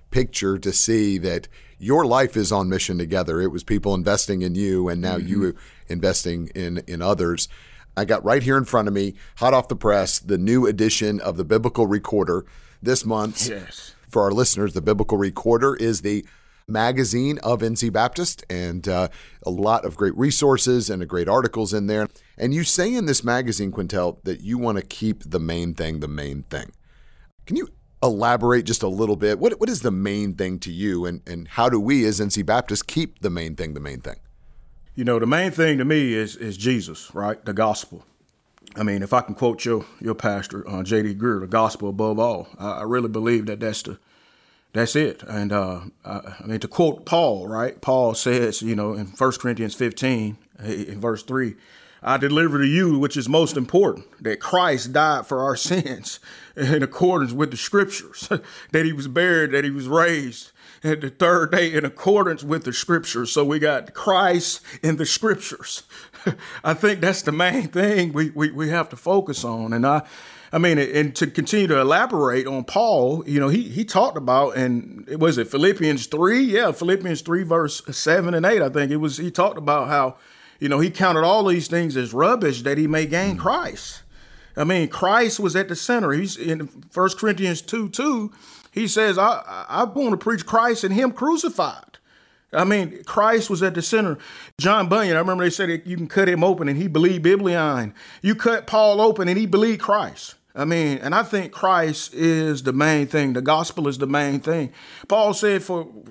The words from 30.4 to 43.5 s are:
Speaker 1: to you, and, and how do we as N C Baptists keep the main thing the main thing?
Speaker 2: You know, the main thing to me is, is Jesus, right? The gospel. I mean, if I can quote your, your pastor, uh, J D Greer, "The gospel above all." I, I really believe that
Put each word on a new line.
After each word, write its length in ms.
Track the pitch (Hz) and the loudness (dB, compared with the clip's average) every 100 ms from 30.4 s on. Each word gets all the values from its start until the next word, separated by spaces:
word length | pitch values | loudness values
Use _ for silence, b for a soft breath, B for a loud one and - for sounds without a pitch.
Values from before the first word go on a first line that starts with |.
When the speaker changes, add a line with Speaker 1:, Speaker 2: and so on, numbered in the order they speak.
| 92 90 | -6 -6
Speaker 1:
to 120 | 90 | -8
you, 320 | 85 101 87 | -4 -2 -2
and, 160 | 87 87 - | -4 -6 -10
and 180 | 85 82 | -12 -8
how 220 | - 123 | 0 2
do 100 | 113 | 2
we 260 | 107 139 110 | 2 2 2
as 140 | 101 | 0
N 100 | 104 | -2
C 120 | 104 | -2
Baptists 400 | 95 117 - 104 | 0 0 0 -6
keep 380 | - 156 165 - | -4 -4 -6 -6
the 100 | 101 | -6
main 240 | 85 80 | -4 -8
thing 200 | 78 80 | -8 -8
the 60 | 71 | -8
main 200 | 71 64 | -10 -12
thing? 160 | - 50 - - - - - - - - | -12 -16 -20 -20 -20 -20 -20 -20 -18 -6
Speaker 2:
You 80 | |
know, 140 | 123 117 | 0 2
the 80 | 113 | 2
main 240 | 160 185 | 2 0
thing 280 | 160 160 139 | 2 2 4
to 60 | |
me 300 | 135 156 131 | 2 2 2
is, 220 | 110 104 - | 0 -4 -6
is 200 | 113 95 | -10 -4
Jesus, 560 | 120 120 85 80 - | 0 0 -2 -12 -12
right? 300 | 98 101 110 | -6 -4 -4
The 80 | 113 | -6
gospel. 520 | 101 110 107 - 85 _ _ _ _ _ _ - - | 0 0 0 -8 -18 _ _ _ _ _ _ -20 -4
I 80 | |
mean, 180 | 107 98 | -2 -2
if 100 | 98 | 0
I 100 | 123 | 0
can 120 | 120 | 0
quote 300 | 101 123 110 | -2 -2 0
your, 200 | 117 110 - B | -2 -4 -4 B
your 140 | 110 | -8
pastor, 520 | 110 107 101 - 101 - | -4 -2 -4 -8 -12 -10
uh, 140 | 95 | -8
J 180 | 90 110 | 0 0
D 120 | 107 | 0
Greer, 260 | 98 120 101 | -2 -2 -2
"The 80 | 92 | 0
gospel 400 | 113 110 - 101 | 0 0 -2 -6
above 300 | 98 110 107 | -2 -2 0
all." 280 | 117 92 - - | 0 -2 -10 -12
I, 120 | 101 | -8
I 120 | - | -6
really 240 | 110 123 113 | -2 -2 -2
believe 380 | 110 117 117 | -2 0 0
that 120 | 107 | 0